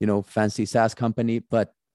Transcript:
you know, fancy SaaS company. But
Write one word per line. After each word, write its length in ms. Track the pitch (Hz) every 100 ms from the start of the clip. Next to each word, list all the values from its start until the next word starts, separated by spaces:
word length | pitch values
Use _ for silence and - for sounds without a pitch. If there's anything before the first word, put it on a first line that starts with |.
you 60 | 104
know, 140 | 101
fancy 440 | 98 - 107 - 104
SaaS 280 | 120 113
company. 460 | - 117 110 117 117
But 340 | - 117 98 _ _